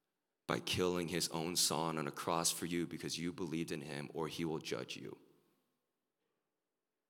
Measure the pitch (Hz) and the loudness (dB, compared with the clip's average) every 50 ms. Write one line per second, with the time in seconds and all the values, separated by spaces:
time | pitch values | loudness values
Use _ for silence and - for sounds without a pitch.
0 | _ _ _ _ _ _ _ _ _ - - - - - - - 90 90 90 90 | _ _ _ _ _ _ _ _ _ 0 0 0 2 2 2 4 4 4 4 2
1 | 87 80 90 85 80 - - 82 78 87 90 85 - - 80 76 82 82 80 78 | 2 2 2 0 0 0 0 0 0 0 2 4 4 4 4 2 2 2 0 0
2 | 73 71 - - - 95 85 82 85 - - - 92 82 87 87 85 - 85 78 | -2 -2 -4 -4 0 2 2 4 4 2 2 0 -2 0 0 0 0 0 -4 -4
3 | - 78 - 80 82 87 85 73 95 78 78 82 85 78 90 78 71 76 73 71 | -4 -4 -4 -2 -2 -2 -2 -2 -4 -2 0 0 -2 -2 -2 -6 -4 -6 -6 -6
4 | 73 - - 78 80 76 76 - 82 80 78 80 - - - 58 64 - - - | -6 -6 -4 -2 -2 -2 -2 0 0 0 0 -2 -2 -2 -4 -4 -4 -6 -8 -8
5 | - - - - - - - _ _ _ _ _ _ _ _ _ _ _ _ _ | -8 -10 -12 -12 -16 -20 -20 _ _ _ _ _ _ _ _ _ _ _ _ _
6 | _ _ _ _ _ _ _ _ _ _ _ _ _ _ _ _ _ _ _ _ | _ _ _ _ _ _ _ _ _ _ _ _ _ _ _ _ _ _ _ _
7 | _ _ | _ _